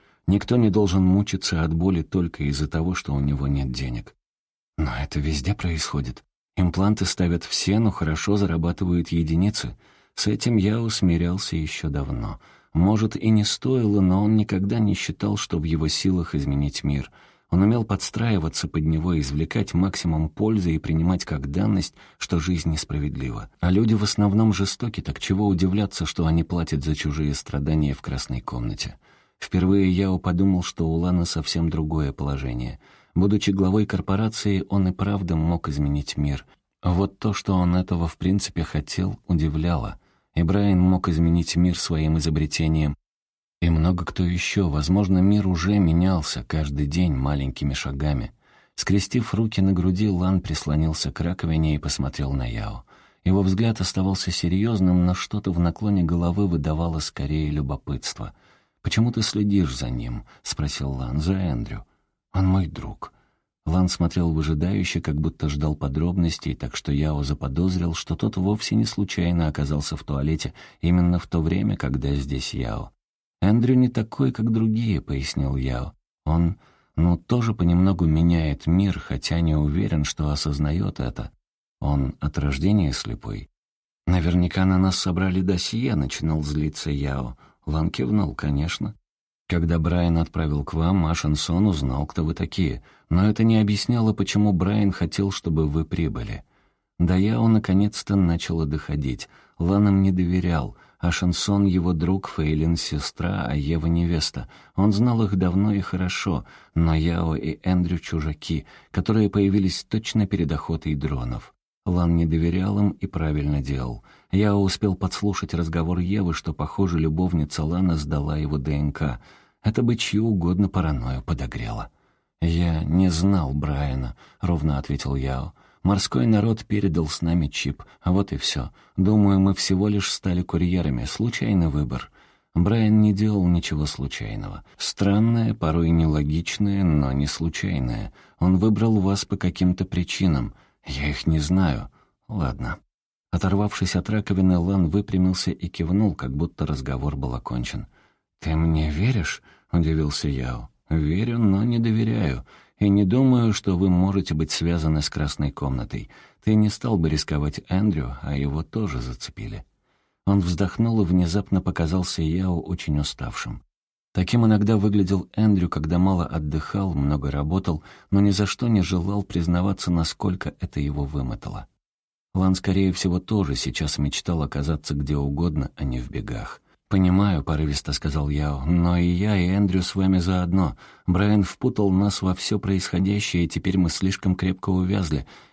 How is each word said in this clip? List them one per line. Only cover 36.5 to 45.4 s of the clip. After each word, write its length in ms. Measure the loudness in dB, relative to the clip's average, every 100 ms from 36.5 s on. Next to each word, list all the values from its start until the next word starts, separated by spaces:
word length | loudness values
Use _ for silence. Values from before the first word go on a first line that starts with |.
| _ _ _
Вот 360 | 0 0 0 -2
то, 140 | -4
что 220 | -2 0
он 220 | 2 4 2
этого 320 | 0 -2 -2
в 80 | -2
принципе 460 | 0 0 -2 -6
хотел, 560 | -4 -4 -4 -4 -4 -4 -2
удивляло. 720 | 0 2 0 0 -2 -4 -12 _ _ _
И 80 | 0
Брайан 360 | 2 4 4 6
мог 280 | 6 4 2
изменить 480 | 2 4 4 2 2
мир 220 | 2 2
своим 400 | -2 0 2 2
изобретением. 800 | 2 0 0 0 0 2 0 -2 _ _ _ _ _ -2
И 80 | 2
много 360 | 4 2 0
кто 200 | -4 -4
ещё. 440 | -2 -2 -2 0 0
Возможно, 500 | 0 2 2 2 4
мир 280 | 4 4